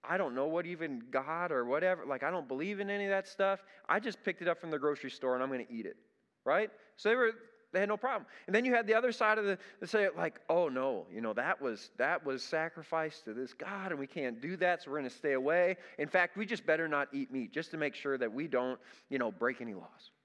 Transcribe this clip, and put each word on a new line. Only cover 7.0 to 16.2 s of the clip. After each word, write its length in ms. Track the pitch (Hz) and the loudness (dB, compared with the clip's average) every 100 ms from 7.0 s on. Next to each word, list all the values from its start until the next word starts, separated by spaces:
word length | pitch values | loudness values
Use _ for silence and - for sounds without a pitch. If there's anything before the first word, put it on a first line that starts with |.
| 208 | 2
they 60 | |
were, 180 | 240 233 226 - _ _ | 4 4 0 -16 _ _
they 80 | 180 | 0
had 80 | 202 | 0
no 80 | 208 | 0
problem. 300 | 254 226 131 - - | -2 -4 -6 -16 2
And 80 | |
then 100 | 202 | 2
you 100 | 254 | 4
had 120 | 240 214 | 2 6
the 80 | |
other 180 | 220 247 | 4 4
side 260 | 220 220 214 | 4 4 4
of 60 | |
the, 140 | 202 190 - - | 2 -2 -6 -12
the 60 | 185 | 0
say, 220 | 214 196 165 | 4 4 2
like, 240 | 170 - - | -4 -4 2
"Oh 200 | 165 165 | 4 4
no, 380 | 127 135 110 82 | 2 0 -2 -4
you 80 | 92 | -6
know, 120 | 113 | -2
that 260 | 107 143 185 | 0 0 0
was, 280 | 135 107 - - | -2 -4 -10 -2
that 260 | 135 175 | 0 0
was 180 | 147 131 | -2 -4
sacrificed 840 | - 160 160 165 151 160 156 - - | -2 -2 -2 -8 -4 -2 -2 -6 -10
to 60 | |
this 220 | 110 131 | -8 -8
God 380 | - - 202 190 | -8 -10 -6 -6
and 60 | 151 | -6
we 100 | 139 | -6
can't 320 | 165 127 117 | -4 -4 -4
do 160 | 139 180 | -8 0
that, 260 | 180 170 | 2 2
so 80 | 143 | -2
we're 80 | 147 | -4
gonna 120 | 131 | -4
stay 240 | - 151 | -4 0
away. 420 | 135 135 170 180 180 - - | 2 4 4 4 0 -8 -6
In 100 | 147 | 0
fact, 280 | 190 | 2